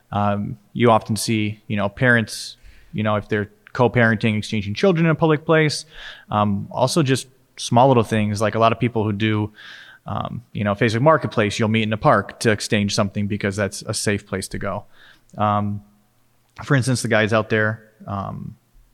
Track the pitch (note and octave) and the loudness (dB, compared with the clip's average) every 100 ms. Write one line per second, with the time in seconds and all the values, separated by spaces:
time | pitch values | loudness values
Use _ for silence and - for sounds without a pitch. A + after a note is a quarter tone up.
0 | - G#2 G#2 G2+ G#2 - _ - A#2 A2 | -6 -2 0 -2 -6 -10 _ 2 4 4
1 | - G#2+ - A2 G#2 G#2 - G#2+ G2+ - | 2 -4 -2 -2 -2 -6 -8 -4 -4 0
2 | B2+ A#2 G#2+ - - - - - - - | 2 4 2 -6 -14 -18 -20 -20 -12 -4
3 | G#2+ G#2 - G#2+ G2+ _ _ - A#2+ B2 | -2 -2 -2 -4 -4 _ _ 0 2 4
4 | A2+ A2 A#2 G#2+ - A2 F#2+ G#2 G3 E3 | 2 2 0 -2 -4 -6 -6 0 2 2
5 | E3 D3+ E3 D3+ - D#3+ D3+ - - - | 2 2 0 0 2 2 2 -2 -10 -18
6 | - - - G2+ G#2 G2+ G#2+ - C3 F3 | -18 -18 -4 0 0 0 -4 -2 0 2
7 | C3 C3 - _ _ - - A#2+ C3+ A#2+ | 2 0 -4 _ _ -12 0 4 6 6
8 | G#2+ A2 G#2+ G2+ G#2+ A2 A2+ A2+ A#2+ A2+ | 2 0 0 -2 -2 2 2 2 -2 0
9 | G#2+ G2+ A2 G#2+ G#2+ - - - - - | -2 0 0 0 -2 -8 -20 -20 -20 -18
10 | - - - - - - G#2 G2+ A#2+ A2+ | -10 -8 -8 -10 -10 -4 -2 0 0 2
11 | D3+ D3+ A#2+ - G#2 - G#2+ A2 G#2+ A2 | 4 4 2 0 0 0 0 0 0 0
12 | D3+ A2 F#2+ - A#2 G#2 - G#2+ G2+ - | 2 2 0 -2 0 0 0 0 0 0
13 | G2+ G#2+ G2+ G#2 G#2 G2 G2 - - G#2+ | -2 -2 -4 -2 -4 -2 -4 -6 -8 -4
14 | - G2+ - F#2+ - G2+ G2+ F#2+ - - | -2 -4 -4 -8 -6 -8 -6 -8 -10 -20
15 | - _ _ - G#2 G#2 G#2 G2+ - _ | -20 _ _ -2 0 0 -2 -6 -12 _
16 | _ _ _ _ _ - - C#3 A#2 B2 | _ _ _ _ _ -10 0 0 2 -2
17 | A#2 A2 G#2+ A2+ G#2+ A2 G#2+ A2+ - - | 2 2 4 2 2 0 0 -2 -10 -18
18 | - G2+ G2+ G#2 - - _ _ _ | -10 -8 -8 -10 -12 -16 _ _ _